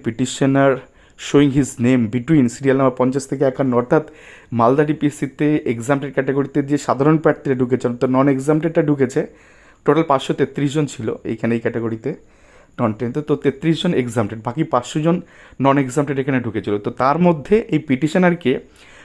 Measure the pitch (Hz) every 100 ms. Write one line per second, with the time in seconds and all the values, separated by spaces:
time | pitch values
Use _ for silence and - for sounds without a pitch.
0 | 120 113 127 - 139 135 139 127 - _
1 | _ - - 143 143 135 127 - 117 131
2 | 110 123 120 156 120 - 135 131 135 127
3 | 127 139 135 135 139 131 135 120 120 160
4 | 151 - - - - 117 117 139 151 147
5 | 143 - 135 - 151 151 - 117 117 139
6 | 143 139 135 135 135 - 139 143 - 123
7 | 143 156 156 147 143 127 123 127 127 120
8 | 131 131 139 135 135 156 160 170 147 139
9 | 131 147 - - - _ _ _ - 147
10 | 160 135 - 151 139 - 147 147 147 -
11 | 110 - - 113 113 117 117 117 113 110
12 | 127 165 - _ - - _ - 117 107
13 | 120 139 147 139 143 - 160 156 185 147
14 | 123 113 104 110 123 120 156 123 - 160
15 | 156 180 - - - - 135 139 131 151
16 | 143 139 135 131 113 104 107 101 120 -
17 | 127 160 175 160 127 208 - 151 - 127
18 | 156 190 180 175 123 139 - - - -